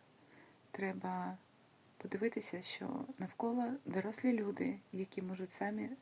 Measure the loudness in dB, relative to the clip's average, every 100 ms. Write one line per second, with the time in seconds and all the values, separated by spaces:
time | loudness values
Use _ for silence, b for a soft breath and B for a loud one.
0 | -10 -20 B B B B -12 -2 0 0
1 | 0 0 -2 -4 -12 -20 -20 -20 -20 -12
2 | -4 0 2 0 -2 -4 -4 -2 -2 -2
3 | -4 -4 -6 0 2 2 2 0 0 0
4 | 0 4 4 6 4 2 2 0 -4 -4
5 | -2 -2 -4 -4 -4 -2 0 0 -2 -2